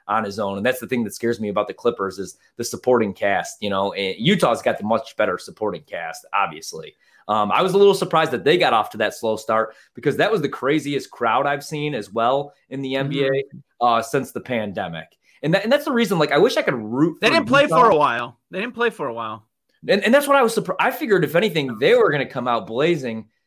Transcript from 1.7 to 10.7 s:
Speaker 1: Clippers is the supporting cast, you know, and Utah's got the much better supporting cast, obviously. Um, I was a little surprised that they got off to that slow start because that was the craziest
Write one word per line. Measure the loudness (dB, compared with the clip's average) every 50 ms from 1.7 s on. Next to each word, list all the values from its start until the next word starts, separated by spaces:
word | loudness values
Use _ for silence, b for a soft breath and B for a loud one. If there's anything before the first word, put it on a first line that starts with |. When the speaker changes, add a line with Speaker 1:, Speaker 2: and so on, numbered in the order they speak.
| -4
Speaker 1:
Clippers | -4 -2 -2 -2 -2 -4 -6 -6 -8
is | -10 -12 -12 _ _ _ _
the | -10 -10
supporting | -8 -10 -4 0 2 2 2 2 0 -2
cast, | -2 -2 -2 0 -2 -4 -6 -10 -8
you | -6 -4
know, | -2 -2 -2 -2 -2
and | -4 -4 -4 -4 -2
Utah's | 0 0 2 2 2 0 0 0 0
got | -2 -2 -2
the | -2
much | -2 -2 -2 -2 -4 -4
better | -2 -2 -2 -2 -4
supporting | -8 -12 -10 -6 -6 -6 -6 -6 -10
cast, | _ -12 -10 -10 -10 -12 -14 -12 _ -4
obviously. | -2 -2 -2 -4 -10 -14 -14 -14 -14 -14 -16 -20 b b b b b b
Um, | b 0 0 0 2
I | 2 0
was | 2 2 4
a | 6
little | 6 6 6
surprised | 4 0 0 0 2 2 2
that | 0 0 2
they | 2 2
got | 4 4 4 2
off | 2 0 0
to | -2 -2
that | -2 -2 -2
slow | -4 -4 -4 -4
start | -4 -2 -2 0 0 0 -2 B B B B B
because | -6 -2 -2 0 2
that | 2 0
was | 0 0 -2
the | -4
craziest | -4 -4 -2 0